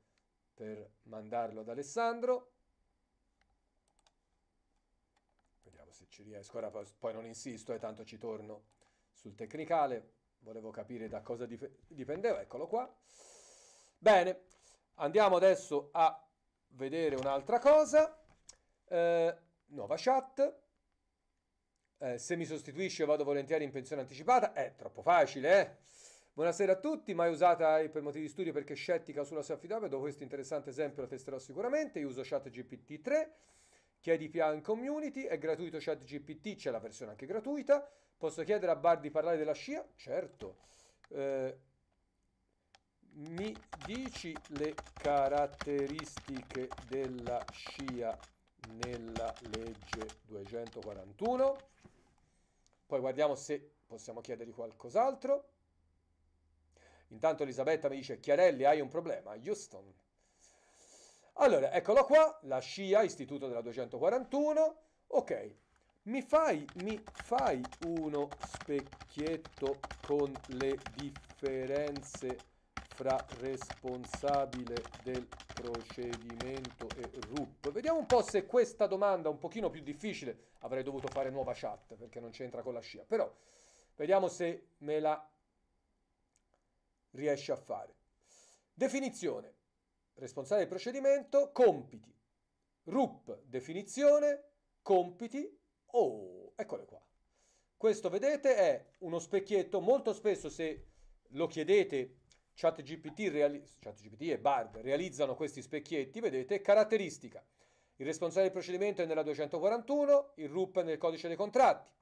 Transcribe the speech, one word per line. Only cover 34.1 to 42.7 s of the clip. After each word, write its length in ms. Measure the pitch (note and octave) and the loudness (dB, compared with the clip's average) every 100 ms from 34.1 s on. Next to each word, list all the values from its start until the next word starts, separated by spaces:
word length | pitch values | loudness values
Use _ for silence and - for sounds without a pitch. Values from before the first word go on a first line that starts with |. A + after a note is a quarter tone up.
| E3 D#3 | 0 0
P 120 | E3 | 0
A 120 | D#3 | 2
in 80 | D3+ | 0
community, 640 | D3+ A3+ C4+ D4+ D4+ C4+ | -2 -4 -2 -4 -4 -6
è 160 | C4 D#3+ | -4 -4
gratuito 400 | D#3 D#3 E3+ D#3 | -2 -2 -4 -6
chat 220 | D#3+ D3+ | -4 -4
G 160 | B2+ C#3+ | -6 -12
P 220 | C#3+ D3 | -12 -12
T, 160 | G#3+ F#3+ | -10 -6
c'è 160 | C#3+ | -4
la 80 | A2+ | -4
versione 320 | G#2+ - A2 | -6 -12 -14
anche 120 | G#2 | -12
gratuita. 640 | C3+ G#3+ A#3+ D4 C#4 C#4+ C#4+ - _ _ | -8 -6 -4 0 4 4 2 -16 _ _
Posso 240 | D#3+ D#3+ | -6 -2
chiedere 300 | D#3+ G#3 F3 | 0 2 2
a 40 | D#3 | 4
Bardi 260 | E3+ E3 | 4 4
di 80 | C#3+ | 2
parlare 240 | D#3 D#3+ D#3+ | -2 0 2
della 180 | D3+ | 0
scia? 320 | D3+ - D#4 - | -2 -4 -8 -10
Certo. 640 | - - E3 E3 - F#2+ - _ _ _ _ - | -16 -6 -6 -6 -10 -14 -14 _ _ _ _ -12
Eh, 480 | C#3+ C#3 C3+ C3 C3 _ _ _ _ _ _ _ _ _ _ _ | -6 -4 -2 -4 -8 _ _ _ _ _ _ _ _ _ _ _